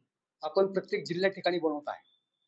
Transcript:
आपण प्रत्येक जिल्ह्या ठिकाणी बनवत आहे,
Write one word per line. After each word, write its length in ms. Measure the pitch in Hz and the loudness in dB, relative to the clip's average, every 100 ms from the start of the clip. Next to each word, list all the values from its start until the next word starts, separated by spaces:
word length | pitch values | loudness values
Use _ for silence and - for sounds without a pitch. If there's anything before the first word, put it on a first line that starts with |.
| _ _ _ _ | _ _ _ _
आपण 280 | 156 196 196 | -2 2 2
प्रत्येक 320 | 190 - 202 143 | 0 -2 -4 -2
जिल्ह्या 240 | 170 196 | 0 0
ठिकाणी 300 | - 175 175 | 2 0 0
बनवत 280 | 156 147 120 | 0 -2 -6
आहे, 200 | 95 _ _ _ _ | -10 _ _ _ _